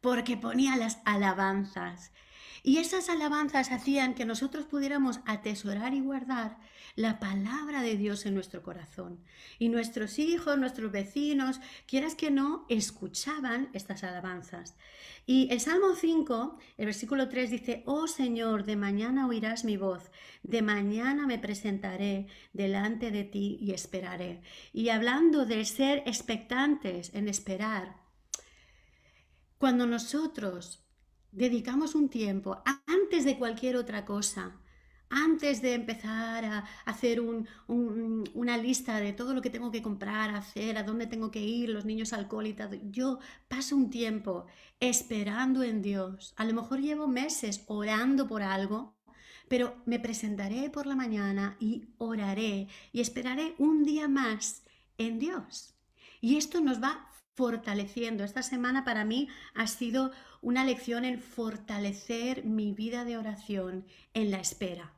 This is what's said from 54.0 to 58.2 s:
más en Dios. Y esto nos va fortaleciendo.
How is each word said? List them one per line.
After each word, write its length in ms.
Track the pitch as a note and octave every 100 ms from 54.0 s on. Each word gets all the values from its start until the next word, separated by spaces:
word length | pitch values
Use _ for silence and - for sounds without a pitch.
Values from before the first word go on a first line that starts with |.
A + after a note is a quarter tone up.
| D4+
más 560 | C4+ B3+ G#3+ - - _ _ _ _
en 220 | A3+ A3+
Dios. 560 | D4 F4+ - - - _ _ _ - -
Y 160 | A3+ D4
esto 240 | D4 F4
nos 200 | D4 A#3+
va 280 | C4 D4+ - - _ -
fortaleciendo. 880 | B3 A#3 A3+ G3+ G3+ - A#3 A3